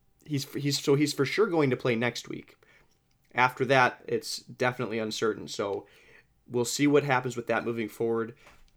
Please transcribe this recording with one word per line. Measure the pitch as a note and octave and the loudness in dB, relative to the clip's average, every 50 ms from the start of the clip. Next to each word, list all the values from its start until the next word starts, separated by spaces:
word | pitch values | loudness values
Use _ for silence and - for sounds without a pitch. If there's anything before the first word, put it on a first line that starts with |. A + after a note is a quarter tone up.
| _ _ _ _ _ | _ _ _ _ _
he's, | D3+ D3 C3+ C#3 - | -4 -4 -4 -4 -4
he's, | - C#3 C#3 C#3+ C#3 - | -8 -4 -2 -2 -2 0
so | - D3+ C#3+ | 2 2 4
he's | D3 D3 D3 - | 4 4 0 2
for | - C3+ | 0 0
sure | - - F#3+ A3+ | 0 2 2 2
going | G3+ E3+ D#3+ C#3+ C3 | 2 4 2 4 2
to | B2 | 2
play | B2 - B2+ A2+ | 2 0 0 0
next | A2+ B2 A#2 A2+ - - - | 2 0 -2 -2 -4 -12 -10
week. | - - - - - _ _ _ _ _ _ _ _ _ _ _ _ _ _ _ - | -12 -12 -12 -16 -20 _ _ _ _ _ _ _ _ _ _ _ _ _ _ _ 0
After | A#2+ B2 B2 - - C3 | 2 2 2 2 -2 2
that, | A#2 C3+ C3 B2 A#2 - - - | 4 6 4 4 4 0 -4 -6
it's | - A#2+ G#2+ - - - | -4 -4 -4 -4 -6 -10
definitely | - - - B2 - B2+ B2 B2 - B2 G2 A2+ A2+ | -10 -12 -16 -6 -2 -2 -2 0 -2 -6 -4 -4 -4
uncertain. | A2 G#2+ A2 - A#2 A2 G2+ G#2+ E2+ - | -4 -4 -4 -2 -2 -2 -2 -2 -8 -10
So | - - G#2 G2+ G2 G2+ - - - - _ - - - _ _ _ _ _ | -6 -6 -4 -4 -4 -6 -8 -12 -20 -20 _ -20 -20 -20 _ _ _ _ _
we'll | - B2 A#2+ A#2+ | -4 -2 -2 -2
see | - - - C#3+ | -2 0 2 2
what | C#3+ D3 C#3+ C#3 | 4 4 4 4
happens | C#3+ B2+ B2+ B2+ B2+ A#2 | 4 0 0 0 -2 -6
with | A#2+ A2+ | -6 -4
that | - A2+ G#2+ G#2+ | -2 -2 -2 0
moving | A2+ A#2 A#2 A2 G#2 | -2 -4 -4 -6 -8
forward. | - - A#2 A2+ A2+ A2+ A2+ A2+ - _ - - - - - _ _ | -4 -4 -2 -2 0 -2 -4 -6 -10 _ -20 -20 -20 -20 -20 _ _